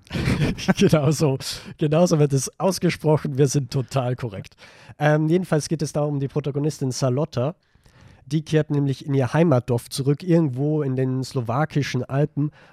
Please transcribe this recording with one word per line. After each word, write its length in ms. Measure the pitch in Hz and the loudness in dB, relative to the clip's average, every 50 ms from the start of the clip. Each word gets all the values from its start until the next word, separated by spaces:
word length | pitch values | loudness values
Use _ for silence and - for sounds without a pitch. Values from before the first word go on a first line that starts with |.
| _ - | _ -8
<laughs> 0 | - - - - - - - - - - - - 165 - | -6 -2 -2 0 0 0 0 0 -2 -2 -2 -2 2 2
Genau 340 | 202 175 - 156 143 151 | 4 4 4 4 4 2
so. 260 | 156 - 165 139 135 131 - - - - - - - - | 2 2 2 0 0 -2 -4 -8 -12 -12 -14 -16 -6 -4
Genau 280 | 160 147 151 160 180 | -2 0 2 4 4
so 140 | 175 170 151 | 4 4 4
wird 140 | 147 143 139 | 4 2 2
es 260 | 135 123 - - - | 0 -2 -4 -6 -4
ausgesprochen. 800 | 151 190 175 - - 170 - - - 151 156 139 - 151 139 127 | -2 -2 -2 0 0 -2 -2 0 0 0 2 2 0 -2 0 0
Wir 100 | 147 127 | 2 2
sind 240 | - 147 131 - | 2 0 -2 -2
total 440 | - 139 120 - - 139 123 123 127 | -4 -4 -4 -4 -4 -4 -2 -2 -4
korrekt. 400 | - - 117 98 98 - - - _ - - - - - - - - | -6 -6 -8 -10 -10 -14 -14 -18 _ -20 -20 -20 -20 -20 -20 -8 -2
Ähm, 280 | 147 147 151 156 156 156 | 2 2 4 4 4 2
jedenfalls 380 | 165 185 180 - 170 151 - - | 2 2 2 0 0 -2 0 -2
geht 140 | 165 147 | -4 -4
es 120 | 160 139 - | -4 -4 -2
da 80 | 156 | -2
um 180 | 147 147 147 139 | -2 -2 -2 -2
die 80 | 139 131 | -4 -4
Protagonistin 640 | - 151 135 147 135 143 143 156 143 - 143 131 | -4 -4 -4 -4 -4 -2 -2 -2 -2 -2 -4 -4
Salotta. 640 | 123 - 143 131 123 135 156 - - 123 123 147 180 - _ _ _ _ _ _ _ - - - - - _ - | -2 -2 0 0 0 0 -2 -2 -2 -4 -4 -4 -4 -8 _ _ _ _ _ _ _ -20 -20 -20 -20 -20 _ -4
Die 160 | 151 160 151 | -4 -4 -2
kehrt 280 | - 156 151 147 - | 0 0 0 0 2
nämlich 340 | 147 143 143 139 131 - - | 0 0 0 0 -2 -4 -4
in 80 | 147 139 | -2 0
ihr 200 | 135 131 113 - | 0 0 2 2
Heimatdorf 560 | 151 170 175 143 123 - - 120 120 - - | 2 4 4 4 2 2 0 -2 -2 -2 -4
zurück, 340 | - - 131 135 147 - 185 | -8 -2 0 0 0 0 0
irgendwo 580 | 180 165 170 165 143 120 127 143 151 156 151 147 | 2 2 4 2 2 0 -2 -2 0 0 0 0
in 120 | 135 131 | -2 0
den 280 | 127 131 131 131 131 131 | 0 0 0 -2 -2 -4
slowakischen 800 | - - 135 117 110 117 135 156 - - 147 131 - - 123 120 | -4 -4 -4 -4 -2 -2 -2 -2 0 0 -2 -2 -2 -2 -4 -4
Alpen, 480 | - 127 139 151 151 - 143 143 151 - - - - | -2 0 0 0 0 0 -2 -4 -4 -4 -10 -20 -20